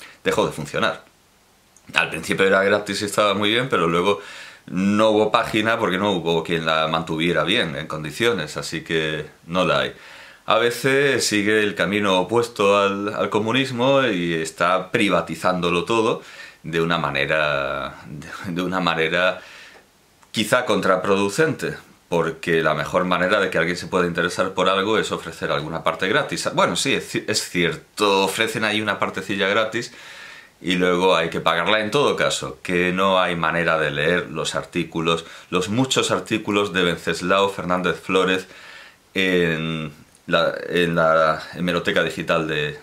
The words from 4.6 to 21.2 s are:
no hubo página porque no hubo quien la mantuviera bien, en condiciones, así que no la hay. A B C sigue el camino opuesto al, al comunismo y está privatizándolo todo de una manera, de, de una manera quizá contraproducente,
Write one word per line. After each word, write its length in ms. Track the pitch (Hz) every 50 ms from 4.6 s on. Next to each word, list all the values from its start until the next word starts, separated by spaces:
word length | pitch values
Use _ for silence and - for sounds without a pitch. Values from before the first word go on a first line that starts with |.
| -
no 440 | - - 90 95 98 104 107 110 110
hubo 220 | 107 107 107 107
página 480 | - 120 113 - - 110 107 110 117 117
porque 180 | 113 92 87 92
no 140 | 101 104
hubo 320 | 98 87 78 82 85 82 80
quien 200 | - 87 82 80
la 220 | 80 80 80 80
mantuviera 560 | 78 80 80 80 80 80 78 80 87 82 76
bien, 320 | 76 82 104 120 101 82 71
en 140 | 71 78 80
condiciones, 680 | 78 78 76 76 76 - 113 120 113 92 76 76 -
así 260 | 78 73 - - 80 76
que 420 | - 85 82 80 78 78 76 73 - - _ _ 80
no 160 | 85 92 90
la 160 | 80 73 69
hay. 140 | 67 62 - - - - - - - - - - _
A 120 | - 101 113
B 140 | 117 120
C 480 | 120 - - 135 135 135 143 139 131 110
sigue 420 | 104 - 104 104 101 107 107 110
el 140 | 107 104 90
camino 420 | - 90 90 101 104 104 101 95 92
opuesto 580 | 90 92 110 120 117 117 - - 104 98 101
al, 380 | 101 101 98 98 98 101 101 107
al 160 | - 101 101
comunismo 720 | 107 110 107 110 113 131 135 123 127 117 120 135 139 135
y 320 | 131 120 104 87 87 87 85
está 560 | 80 78 - - - 87 85 92 90 - -
privatizándolo 920 | - 117 104 98 90 85 80 - 82 - - 95 92 90 87 87 87 87 85
todo 380 | - 117 113 110 113 160 - - - - - - - - - -
de 160 | 80 80 82
una 180 | 82 85 85 85
manera, 1000 | 78 71 69 69 71 71 78 78 76 73 71 69 69 67 67 69 69 65 67 - -
de, 480 | - 73 73 69 - - - - 101 87
de 80 | 85
una 180 | 90 90 92 92
manera 600 | 87 82 80 80 80 80 87 87 90 92 92 - - - - - - - - - - _ _ _ _ _ _ _ - _
quizá 320 | - 117 110 107 - 123 120
contraproducente, 1120 | - 104 95 92 95 95 92 92 98 98 98